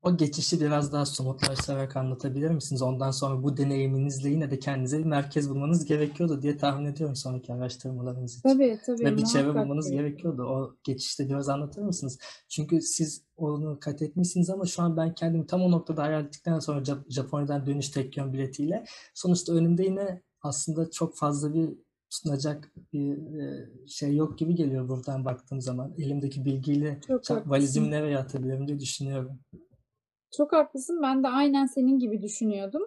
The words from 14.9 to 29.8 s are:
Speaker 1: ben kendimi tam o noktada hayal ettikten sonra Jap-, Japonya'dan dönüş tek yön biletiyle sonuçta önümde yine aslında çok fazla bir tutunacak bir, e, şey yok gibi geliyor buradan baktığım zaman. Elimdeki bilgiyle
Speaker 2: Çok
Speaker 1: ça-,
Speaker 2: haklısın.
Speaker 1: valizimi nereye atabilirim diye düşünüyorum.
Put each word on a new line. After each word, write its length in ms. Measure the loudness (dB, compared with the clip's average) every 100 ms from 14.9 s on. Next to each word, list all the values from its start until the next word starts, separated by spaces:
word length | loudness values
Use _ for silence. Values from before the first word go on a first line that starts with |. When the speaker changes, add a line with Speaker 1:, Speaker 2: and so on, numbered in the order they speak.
| 2
Speaker 1:
ben 160 | 0
kendimi 340 | 0 0 0 0
tam 140 | 2
o 100 | 4
noktada 320 | 4 2 -2
hayal 220 | 0 0 -4
ettikten 340 | -6 -2 0
sonra 240 | 0 -2
Jap-, 260 | -2 -4 -4
Japonya'dan 560 | -6 -2 -2 0 -2 0
dönüş 240 | -2 -2
tek 280 | -2 -4 -4
yön 160 | -4
biletiyle 500 | -4 -4 -2 -2 -2 -6 -20 -18
sonuçta 400 | -4 2 2 4
önümde 300 | 2 4 4
yine 380 | 2 0 -2 -6 _ _
aslında 500 | -6 -4 -2 -2 -2
çok 260 | -2 -4 0
fazla 360 | -2 0 0
bir 160 | 0 0 -4 _ _ _
tutunacak 640 | -6 -2 -2 -2 -4 -10 -20 -8
bir, 240 | -4 -2 -4
e, 520 | -8 -8 -8 -8 -12 -18 -16
şey 280 | -6 0 2
yok 220 | 2 0
gibi 180 | 0 2
geliyor 340 | 2 0 -2
buradan 360 | -4 -4 -4 -2
baktığım 360 | -4 _ -6
zaman. 320 | -4 -4 -6 -6
Elimdeki 480 | -4 -2 -2 -2 -2
bilgiyle 540 | -2 2 2 0 -4 -2
Speaker 2:
Çok 160 | -2
Speaker 1:
ça-, 100 | 0
Speaker 2:
haklısın. 160 | -2 2
Speaker 1:
valizimi 420 | 2 4 4 2
nereye 260 | 2 0 0
atabilirim 500 | -2 -4 -2 -2 -2
diye 120 | -4
düşünüyorum. 600 | -4 -4 -4 -4 -6 -10 _ -20 -20 _